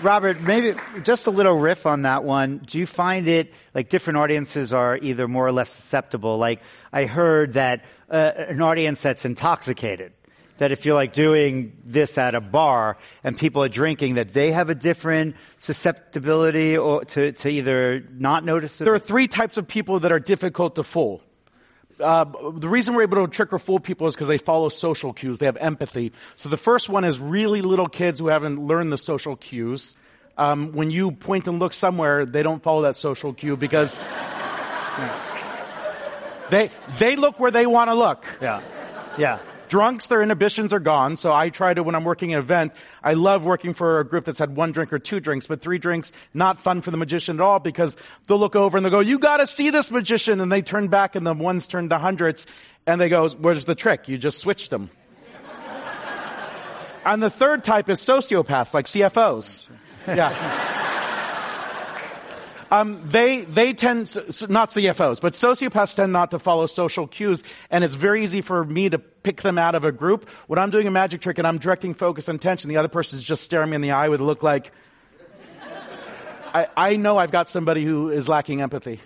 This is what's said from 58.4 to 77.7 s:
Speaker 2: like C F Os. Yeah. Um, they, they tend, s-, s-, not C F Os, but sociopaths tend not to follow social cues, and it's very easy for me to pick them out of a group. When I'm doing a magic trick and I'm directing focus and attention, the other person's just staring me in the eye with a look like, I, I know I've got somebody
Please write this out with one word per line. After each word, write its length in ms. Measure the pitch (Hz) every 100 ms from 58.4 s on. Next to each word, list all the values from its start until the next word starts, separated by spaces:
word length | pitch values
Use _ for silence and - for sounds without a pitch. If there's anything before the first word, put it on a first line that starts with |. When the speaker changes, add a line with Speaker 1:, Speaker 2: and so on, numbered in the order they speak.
| 156 139 120 151
Speaker 2:
like 120 | 131
C 140 | 202
F 160 | 196 226
Os. 500 | 220 120 104 - - - - - -
Yeah. 640 | 175 156 135 165 - - - - - - - - - - - - - - - - - - - - - -
Um, 320 | 202 214 202 156
they, 360 | 220 240 262
they 320 | 170 156 240
tend, 340 | 240 240 233 214
s-, 100 | 202
s-, 320 | - - 214
not 220 | 202 220
C 160 | - 196
F 120 | 165
Os, 200 | 160 120
but 140 | 175
sociopaths 640 | - 240 247 262 214 202 -
tend 160 | 196
not 200 | 180 175
to 80 | 170
follow 260 | - 165 160
social 400 | - 170 - 147
cues, 380 | - 208 180 - - -
and 140 | 175
it's 100 | 170
very 300 | 135 185 214
easy 180 | 214 190
for 240 | - 180 160
me 240 | 156 190
to 80 | 160
pick 460 | - _ - 190
them 160 | 202 175
out 160 | 170 165
of 100 | 151
a 60 |
group. 360 | 127 160 214 - - -
When 100 | 156
I'm 140 | 196
doing 160 | 208 208
a 40 |
magic 300 | 190 190 175
trick 160 | 185 170
and 80 | 165
I'm 140 | 165
directing 340 | 170 180 185
focus 360 | 165 175 151 156
and 100 | 160
attention, 320 | 180 180 147
the 60 | 156
other 100 | 160
person's 360 | 170 - 139
just 200 | 120 156
staring 260 | - 170 156
me 60 | 151
in 60 |
the 100 | 143
eye 180 | 139 151
with 120 | 147
a 20 |
look 180 | 139 147
like, 300 | 156 143 - _ _ _ _ _ - - - - - 659 - - - - - - -
I, 160 | 165 165 -
I 200 | 185 214
know 240 | 208 202
I've 120 | 170
got 160 | 175 170
somebody 380 | 185 160